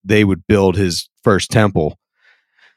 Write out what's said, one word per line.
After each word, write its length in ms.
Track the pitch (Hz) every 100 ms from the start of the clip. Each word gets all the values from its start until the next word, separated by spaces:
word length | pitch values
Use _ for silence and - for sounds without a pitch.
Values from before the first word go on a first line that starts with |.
they 180 | 95 104
would 240 | 104 87 -
build 300 | 107 95 90
his 320 | 92 82 - _
first 260 | - 95 -
temple. 480 | 113 104 95 76 - _ _ _ _ _ _ _